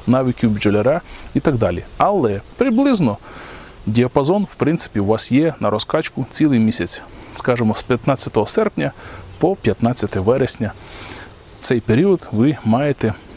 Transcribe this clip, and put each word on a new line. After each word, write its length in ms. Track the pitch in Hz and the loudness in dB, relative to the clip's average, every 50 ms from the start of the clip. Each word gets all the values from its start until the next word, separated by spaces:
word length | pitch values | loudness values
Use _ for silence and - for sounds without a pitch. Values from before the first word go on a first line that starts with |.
| - | -2
навиків 440 | - 127 131 135 127 123 - - 113 | 0 2 2 2 0 0 0 0 0
бджоляра 500 | 107 101 - 107 101 104 107 127 151 175 - - - - - - - | 0 2 0 2 2 4 4 2 2 0 -2 -8 -16 -18 -18 -4 -4
і 60 | - | 0
так 160 | - 165 139 | 0 0 2
далі. 280 | 113 107 90 87 87 - - - | 2 0 0 0 -4 -8 -10 -2
Але 440 | - 147 180 208 190 135 107 98 98 - - - | 0 0 2 2 2 0 0 -2 -4 -6 -12 -4
приблизно 600 | - 240 277 220 233 277 285 254 190 156 113 104 - - - - - - - - - - - - - - | -2 0 2 2 2 4 2 2 2 2 0 0 -4 -8 -16 -18 -18 -18 -18 -18 -18 -20 -20 -20 -10 -6
діапазон, 580 | 104 107 120 123 123 - 147 135 143 185 208 196 | 0 2 2 2 2 2 0 2 2 2 0 0
в 100 | - - | -2 -2
принципі, 460 | - - 147 165 165 - - - 107 | -2 0 0 0 0 -2 -4 -2 -2
у 60 | 98 | 0
вас 260 | 98 110 113 - - 120 | 2 2 0 2 2 2
є 220 | 139 160 165 143 - | 2 2 2 0 -2
на 100 | 110 104 | -2 -2
розкачку 560 | 104 107 - - - 156 160 - - - 131 - | -2 -2 -2 -2 -2 -2 -2 -4 -6 -8 -8 -6
цілий 280 | - - 151 151 135 117 | 0 0 2 4 4 4
місяць. 440 | 110 110 113 - 87 - - - - - - - - - - | 4 2 2 0 -2 -4 -6 -8 -10 -12 -18 -20 -18 -12 -10
Скажімо, 400 | - - - 123 117 117 110 110 | -4 -2 0 0 2 2 0 0
з 80 | - - | -2 -2
п'ятнадцятого 640 | - 127 120 - 143 135 - - - - 113 104 | -2 -2 0 2 0 0 0 -2 0 0 0 0
серпня 460 | - - 226 220 - - - 143 139 - - - - - - - - - - | 2 0 0 0 0 0 -2 -4 -4 -4 -8 -14 -18 -16 -16 -18 -18 -4 -2
по 180 | - 170 196 | 0 0 0
п'ятнадцяте 640 | - - 117 95 - 117 117 131 - 107 98 - 98 | 0 -2 -2 0 2 0 0 0 0 -2 -4 -4 0
вересня. 520 | 92 107 127 135 131 113 - - 110 101 - - - - - - - - - - - - - - - - - - | 2 2 2 2 2 -2 -2 -4 -4 -6 -6 -10 -16 -18 -18 -16 -16 -16 -16 -16 -18 -18 -20 -20 -20 -20 -10 -6
Цей 200 | - - 131 117 | -2 0 0 0
період 480 | - - 110 127 180 202 185 160 - - - | 2 2 2 4 4 4 2 2 0 -4 0
ви 240 | 107 117 147 147 - - | 2 2 2 0 0 0
маєте 500 | 110 113 127 147 147 131 - - 110 101 - - - - | 0 0 2 2 0 -2 0 -2 -2 -4 -4 -10 -18 -20